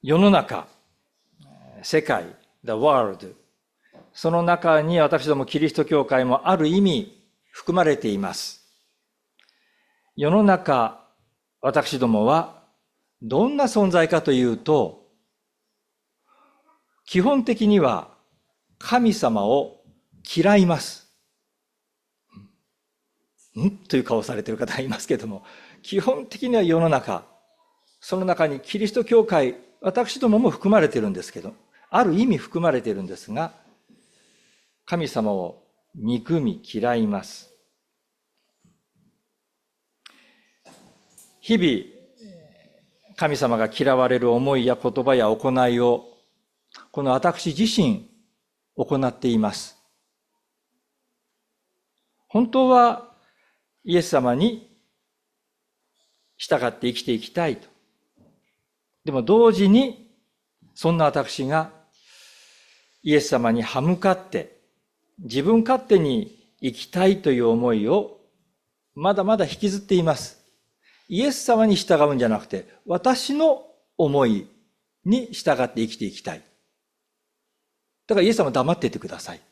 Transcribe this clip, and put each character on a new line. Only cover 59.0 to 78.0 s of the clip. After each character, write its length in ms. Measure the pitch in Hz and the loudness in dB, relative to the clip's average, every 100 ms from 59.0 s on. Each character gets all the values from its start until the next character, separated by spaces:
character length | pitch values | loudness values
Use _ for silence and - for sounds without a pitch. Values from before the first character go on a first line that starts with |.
で 80 | 151 | -6
も 120 | 139 | -4
同 280 | 113 214 233 | 2 6 6
時 160 | 185 196 | 6 4
に、 440 | 214 269 - - _ _ _ _ _ _ - | 4 4 -4 -20 _ _ _ _ _ _ -6
そ 160 | 165 | -4
ん 60 | 170 | 0
な 80 | 151 | 0
私 420 | 143 131 - 131 | 0 -6 -6 -4
が 240 | 156 160 - _ _ _ - - _ _ _ _ _ _ _ | -4 -4 -12 _ _ _ -20 -20 _ _ _ _ _ _ _
イ 140 | - 147 | 0 0
エ 40 | |
ス 100 | 147 | 2
様 220 | 135 120 | 0 0
に 120 | 117 | 0
歯 180 | 113 131 | -2 -2
向 160 | 151 180 | -2 0
か 140 | 196 | 0
っ 160 | 185 - | -2 -4
て、 340 | 98 - _ _ _ _ _ _ _ | -10 -10 _ _ _ _ _ _ _
自 240 | 160 123 | -8 -4
分 200 | 151 226 | 2 2
勝 200 | 226 254 | 2 -2
手 160 | 254 196 | 2 2
に 560 | 156 120 101 - _ _ | 4 -2 -4 -14 _ _
生 100 | 135 | -8
き 140 | 123 - | -8 -8
た 220 | 180 190 | 0 2
い 140 | 196 | 2
と 80 | 156 | 0
い 80 | 127 | 2
う 80 | 117 | 2
思 260 | 113 123 | 2 0
い 140 | 113 107 | 0 0
を 320 | 190 208 - _ _ _ _ _ _ _ | 0 -2 -14 _ _ _ _ _ _ _
ま 200 | - 170 | -4 -2
だ 100 | 202 | 0
ま 140 | 190 220 | 0 0
だ 80 | 165 | 0
引 60 | - | -2
き 140 | 208 | -4
ず 100 | 196 | -4
っ 20 | |
て 140 | 202 185 | 0 0
い 80 | |
ま 120 | 160 143 | 2 -2
す。 240 | - - _ _ _ _ _ _ _ | -6 -18 _ _ _ _ _ _ _
イ 120 | 180 | -2
エ 100 | 277 | -2
ス 120 | 262 | -2
様 220 | - 226 220 | 0 4 4
に 100 | 190 | 2
従 200 | - 165 147 | 2 2 4
う 60 | 139 | 2
ん 40 | |
じ 60 | 120 | 0
ゃ 40 | |
な 100 | 107 | -2
く 80 | - | -4
て、 200 | 95 - _ - | -12 -12 _ -6
私 480 | 175 247 254 - | -2 0 -2 -2
の 320 | 285 320 - - _ _ - | 0 2 0 -4 _ _ -2
思 280 | 160 143 127 | 0 2 2
い 200 | 104 87 _ _ _ _ _ | 0 -4 _ _ _ _ _
に 300 | 175 240 240 | 0 0 -2
従 280 | - - 131 | -6 -2 0
っ 60 | 123 | 0
て 140 | 117 | -2
生 60 | 113 | -6
き 100 | - | -6
て 80 | 101 | -10
い 60 | |
き 100 | - | -10
た 140 | - 78 | -14 -16
い。 80 | _ _ _ _ _ _ _ _ _ _ _ _ _ _ _ _ | _ _ _ _ _ _ _ _ _ _ _ _ _ _ _ _